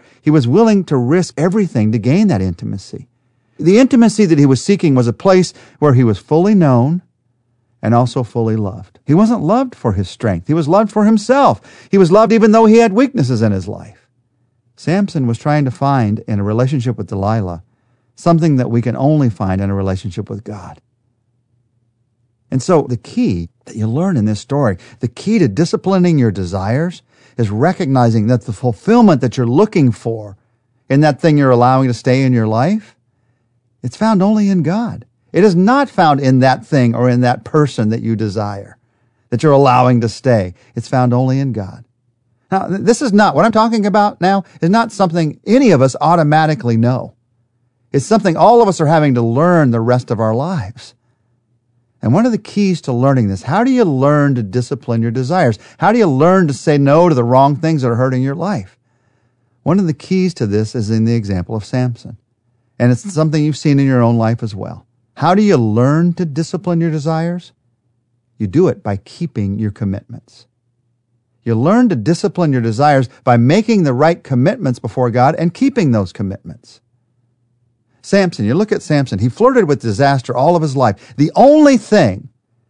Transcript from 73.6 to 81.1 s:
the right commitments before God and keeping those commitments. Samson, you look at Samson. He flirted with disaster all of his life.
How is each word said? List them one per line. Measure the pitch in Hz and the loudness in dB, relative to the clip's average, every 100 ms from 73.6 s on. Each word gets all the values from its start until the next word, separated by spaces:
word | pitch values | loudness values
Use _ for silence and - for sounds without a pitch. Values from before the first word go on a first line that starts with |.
| 226 214 | 2 0
the | 151 | 0
right | 123 156 175 | 2 0 0
commitments | - 127 147 254 143 123 | -4 -2 0 -2 -4 -6
before | 113 135 123 | -6 -4 -2
God | 117 131 165 | 2 0 0
and | 170 | -4
keeping | - 269 262 156 | -2 -2 0 0
those | 113 95 | 0 -2
commitments. | - 98 - - 78 _ _ _ _ _ _ _ _ _ _ _ _ _ _ | -6 -8 -10 -16 -20 _ _ _ _ _ _ _ _ _ _ _ _ _ _
Samson, | - 202 185 - | -2 0 0 -2
you | 104 | -2
look | 151 214 | -2 -2
at | 180 | -4
Samson. | - 147 131 98 | -2 -2 -2 -4
He | 120 | -4
flirted | - 240 254 170 | 0 2 2 0
with | 143 | 0
disaster | 113 98 139 135 - 123 | -4 0 0 0 -4 -2
all | 147 175 | 0 0
of | |
his | 156 135 | 0 0
life. | 120 - - | 0 -2 -8